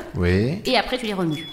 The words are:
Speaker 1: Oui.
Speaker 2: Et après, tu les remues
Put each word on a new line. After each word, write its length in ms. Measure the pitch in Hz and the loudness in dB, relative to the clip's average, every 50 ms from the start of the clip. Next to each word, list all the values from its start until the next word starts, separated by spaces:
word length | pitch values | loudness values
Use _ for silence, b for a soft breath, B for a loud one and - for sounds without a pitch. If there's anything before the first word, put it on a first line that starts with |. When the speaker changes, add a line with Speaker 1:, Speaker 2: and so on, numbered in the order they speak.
| 349 - - | -6 -6 -2
Speaker 1:
Oui. 480 | - 90 87 92 95 110 131 165 214 - | 0 2 4 4 4 2 2 -2 -2 0
Speaker 2:
Et 140 | - 254 214 | 2 2 2
après, 180 | 196 - 254 | 2 0 -2
tu 80 | 254 240 | -4 -2
les 80 | 214 | -4
remues 340 | 202 190 180 160 151 - - - | -2 0 0 0 0 -2 -6 -10